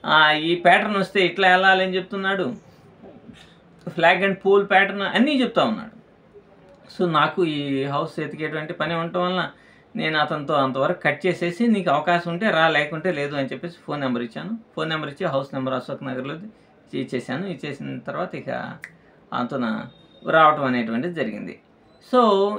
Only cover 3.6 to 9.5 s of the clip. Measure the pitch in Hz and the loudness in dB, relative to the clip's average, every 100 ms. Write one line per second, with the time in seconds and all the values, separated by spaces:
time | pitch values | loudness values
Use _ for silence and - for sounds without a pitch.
3.6 | _ - - 170 170 185 196 185 190 202 | _ -16 -10 2 4 6 2 0 4 4
4.6 | 202 190 196 196 196 196 269 277 240 - | 6 4 4 0 -2 2 2 2 2 2
5.6 | 131 101 - - - _ _ - - - | 2 0 -8 -18 -20 _ _ -20 -20 -20
6.6 | - - - - 180 156 156 156 170 147 | -20 -20 -20 -2 2 4 2 2 0 0
7.6 | 143 135 139 143 160 - 151 147 151 156 | -2 -2 -2 -2 -4 -6 -8 -6 -6 -6
8.6 | 156 180 156 165 170 180 180 185 160 | -8 -6 -4 -2 -4 -2 -2 -2 -4